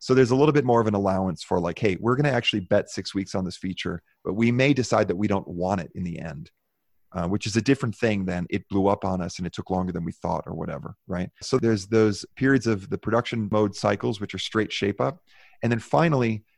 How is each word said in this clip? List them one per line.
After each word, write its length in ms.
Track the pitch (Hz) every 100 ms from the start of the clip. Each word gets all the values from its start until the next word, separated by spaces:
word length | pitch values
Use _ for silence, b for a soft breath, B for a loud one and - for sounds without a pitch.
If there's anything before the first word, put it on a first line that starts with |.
So 80 | -
there's 200 | 131 117
a 40 | 131
little 160 | 151
bit 140 | 143 123
more 160 | 117
of 40 | 110
an 60 |
allowance 500 | 101 98 95 95 80
for, 160 | - 90
like, 200 | 87 82
"Hey, 180 | 107 90
we're 160 | 110
gonna 140 | 127 147
actually 320 | 123 - 104
bet 300 | 90 104 -
six 240 | - -
weeks 200 | 98 95
on 120 | 98 92
this 100 | -
feature, 460 | 95 90 90 87 - _
but 120 | -
we 180 | 101 117
may 220 | 120 135
decide 340 | 131 113 110 98
that 80 | 90
we 100 | 104
don't 220 | 98 -
want 320 | 87 90 98
it 100 | 78
in 100 | -
the 160 | 90 80
end," 300 | 80 139 - _ _ _ _ _ _
uh, 140 | 90 87
which 200 | 104 107
is 100 | 113
a 60 |
different 340 | 120 135 120 -
thing 300 | 117 101 92
than, 200 | 90 87
"It 180 | 101 -
blew 180 | 98 98
up 200 | 98 95
on 160 | 92
us 160 | 85 -
and 80 | 87
it 80 |
took 160 | - -
longer 220 | 92 90
than 120 | 87
we 80 | 85
thought," 320 | - 90 80 -
or 60 |
whatever, 440 | 85 82 76 - - -
right? 240 | 90 92 -
So 160 | - 131
there's 300 | 113 107 98
those 400 | 110 110 101 - -
periods 300 | 135 135 110
of 240 | 101 98
the 80 | 98
production 500 | 110 113 - 117 101
mode 240 | 107 104
cycles, 460 | - 104 101 123 104
which 140 | 101
are 40 | 95
straight 360 | - 110 104
shape 260 | - 101 -
up. 240 | 135 170 _ b b b
And 100 | 117
then 80 | 117
finally, 640 | - 143 165 139 113 110 -